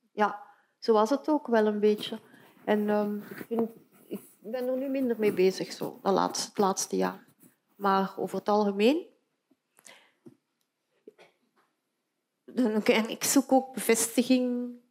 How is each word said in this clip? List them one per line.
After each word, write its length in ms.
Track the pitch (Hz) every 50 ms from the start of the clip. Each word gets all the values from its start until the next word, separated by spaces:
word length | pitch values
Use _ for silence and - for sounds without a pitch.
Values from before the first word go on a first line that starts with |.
| _ _
ja, 320 | _ 208 208 196 - - - - - _ _ _ _ _
zo 140 | - - 226
was 160 | 208 220 220
het 200 | 190 180 - -
ook 180 | 302 - - -
wel 180 | 233 220 214
een 140 | 214 208 208
beetje. 400 | 208 214 208 208 - - 220 220 - _ - - - - _ _ -
En, 240 | - 214 208 208 208
ehm, 280 | 208 208 208 208 208 208
ik 280 | 208 - - - - -
vind, 220 | 226 226 226 220 - - - _ _ _ - -
ik 120 | - 196 - - _ _
ben 280 | - 202 233 254 247 254
er 100 | 262 254
nu 100 | 269 277
minder 300 | 269 277 262 240 233 214
mee 140 | 214 208 196
bezig, 380 | - 185 190 185 - 190 -
zo, 280 | - - 156 139 - - -
de 60 | 196
laatste, 360 | 190 180 180 - - - - -
het 80 | - -
laatste 380 | 208 185 190 - - - -
jaar. 300 | 92 - 185 190 190 - _ _ _ - - _ _ _ _ _
Maar 380 | - 196 196 196 190 190 185 - -
over 200 | - 185 - 190
het 120 | - -
algemeen. 560 | 208 208 214 202 196 196 208 240 302 349 - - _ _ _ _ _ _ _ _ _ _ _ _ _ _ _ - - - _ _ _ _ _ - - _ _ _ _ _ _ _ _ _ _ _ _ _ _ - - _ - _ _ _ _ _ _ _ _ _ _ _ _ _ _ _ _ _ _ _ _ _ _ _ _ - - - 254 214 214 214 208
En 260 | - 233 220 220 226
ik 140 | - - -
zoek 280 | - - 277 254 -
ook 220 | 262 262 254 - -
bevestiging 960 | 208 - - 226 226 - - - 254 240 - 254 254 247 247 247 240 247 240 240 - _ _